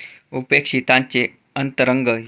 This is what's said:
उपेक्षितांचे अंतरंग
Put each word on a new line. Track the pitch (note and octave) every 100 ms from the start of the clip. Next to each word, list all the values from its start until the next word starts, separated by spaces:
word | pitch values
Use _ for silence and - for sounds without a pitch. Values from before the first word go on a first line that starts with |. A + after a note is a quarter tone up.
| - - _
उपेक्षितांचे | C3+ B2+ C#3 C#3+ C3 B2+ C3 B2+ B2 - _ _
अंतरंग | C#3 C#3 C3+ B2+ C3 B2 A2+